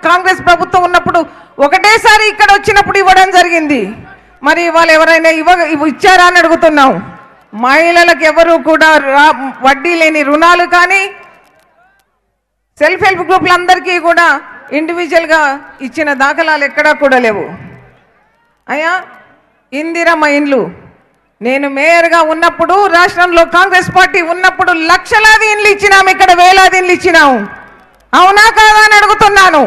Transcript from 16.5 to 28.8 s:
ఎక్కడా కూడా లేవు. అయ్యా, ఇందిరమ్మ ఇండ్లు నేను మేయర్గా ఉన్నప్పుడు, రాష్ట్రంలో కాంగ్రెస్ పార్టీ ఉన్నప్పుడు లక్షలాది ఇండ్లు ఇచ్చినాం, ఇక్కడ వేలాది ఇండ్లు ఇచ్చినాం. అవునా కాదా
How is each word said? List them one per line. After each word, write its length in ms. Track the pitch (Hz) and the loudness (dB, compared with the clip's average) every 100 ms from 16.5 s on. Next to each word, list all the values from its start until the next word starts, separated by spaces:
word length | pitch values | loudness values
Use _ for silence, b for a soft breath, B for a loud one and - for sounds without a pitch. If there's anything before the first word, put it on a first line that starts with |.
| 311 | -2
ఎక్కడా 280 | 277 - 302 | -2 -2 -2
కూడా 260 | 294 294 254 | 0 0 0
లేవు. 260 | 240 202 139 180 - - _ _ _ _ _ _ _ _ - | 0 -4 -8 -14 -20 -20 _ _ _ _ _ _ _ _ -10
అయ్యా, 300 | 269 320 370 370 - _ _ _ _ _ | -6 -4 -4 -8 -20 _ _ _ _ _
ఇందిరమ్మ 520 | 269 320 339 330 330 | -10 -8 -4 -2 0
ఇండ్లు 640 | 302 285 294 269 175 175 - _ _ _ _ _ | -2 -2 -2 -2 -4 -10 -20 _ _ _ _ _
నేను 260 | 220 262 285 | -6 -4 -4
మేయర్గా 520 | 277 302 339 339 330 311 | -4 0 2 2 0 -2
ఉన్నప్పుడు, 540 | 320 339 330 330 370 403 | -2 -2 -2 -2 0 2
రాష్ట్రంలో 580 | 339 370 339 359 339 | 2 0 0 0 0
కాంగ్రెస్ 440 | 330 339 381 370 349 370 | 0 0 0 0 -2 0
పార్టీ 240 | 370 370 | 0 -2
ఉన్నప్పుడు 520 | 330 359 370 370 359 | -4 -2 -2 0 -2
లక్షలాది 720 | 339 320 359 - 453 427 427 427 | -2 0 -2 0 0 2 2 0
ఇండ్లు 160 | 415 415 | -2 -2
ఇచ్చినాం, 380 | 403 403 392 381 | 0 2 2 2
ఇక్కడ 220 | 370 381 | 2 2
వేలాది 460 | 349 359 381 381 370 | 4 4 4 2 0
ఇండ్లు 140 | 370 | -2
ఇచ్చినాం. 400 | 349 370 330 294 247 202 - - - _ _ _ | -2 0 2 2 0 -6 -14 -20 -20 _ _ _
అవునా 300 | 262 370 403 440 453 | 0 2 4 2 2
కాదా 220 | 427 427 | 2 4